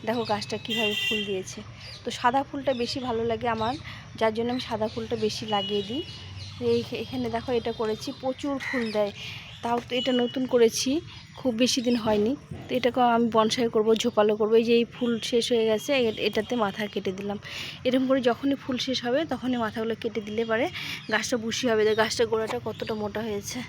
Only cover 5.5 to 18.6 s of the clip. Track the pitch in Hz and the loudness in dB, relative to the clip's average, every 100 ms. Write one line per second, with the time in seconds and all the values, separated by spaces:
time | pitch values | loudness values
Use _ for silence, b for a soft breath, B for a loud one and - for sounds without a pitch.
5.5 | 208 196 208 196 254 370 B B B - | -2 0 -4 -2 -6 -6 B B B -12
6.5 | - 240 233 214 269 220 262 240 226 233 | -4 0 0 0 -6 -6 -4 -2 -4 0
7.5 | 240 226 226 220 220 - 262 262 262 294 | 0 0 -2 -2 -2 -6 -4 -4 -2 -4
8.5 | 277 - 262 226 208 202 - B B B | -4 -2 -2 0 0 0 -2 B B B
9.5 | B 233 240 233 247 254 247 240 262 254 | B -2 -2 -2 -2 2 2 2 -2 2
10.5 | 247 226 - 254 302 - B B - 262 | 6 6 6 0 0 -4 B B -4 -2
11.5 | 220 247 - 240 240 220 214 208 294 - | 2 2 4 2 2 4 4 2 0 -6
12.5 | - - 254 247 247 247 233 233 220 220 | -14 -4 0 2 4 4 6 4 4 4
13.5 | 254 233 226 214 220 240 214 214 208 214 | 2 2 4 4 4 4 4 4 4 6
14.5 | 226 233 233 233 - 240 226 - 240 233 | 6 8 4 4 0 0 0 2 0 4
15.5 | 240 220 214 208 277 233 214 202 208 214 | 2 4 2 2 2 2 2 0 0 -2
16.5 | 247 202 196 208 208 196 190 202 202 B | 0 0 0 -4 -2 -4 -4 -6 -6 B
17.5 | B B B - 254 262 269 233 226 277 | B B B 0 2 4 4 4 2 0
18.5 | 269 | 0